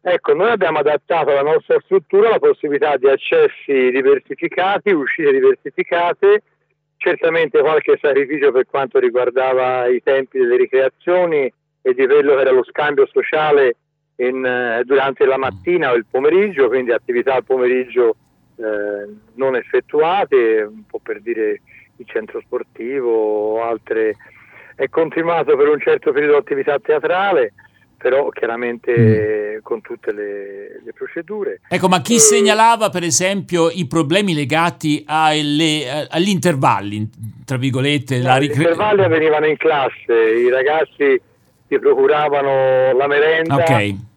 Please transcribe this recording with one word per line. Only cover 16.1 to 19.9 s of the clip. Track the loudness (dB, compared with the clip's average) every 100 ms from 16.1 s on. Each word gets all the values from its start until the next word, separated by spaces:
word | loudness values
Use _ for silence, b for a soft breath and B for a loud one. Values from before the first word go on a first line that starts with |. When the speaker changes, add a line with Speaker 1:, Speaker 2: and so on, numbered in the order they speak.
| -2 2 2 0 2 2
Speaker 1:
quindi | 2 0
attività | -4 -2 -2 0 -2
al |
pomeriggio, | -2 0 0 0 -2 0 0 0 _ _ _ -10
eh, | -6 -6 -6 -8 -10 -18 _ -4
non | -2 -2
effettuate, | -2 -4 -2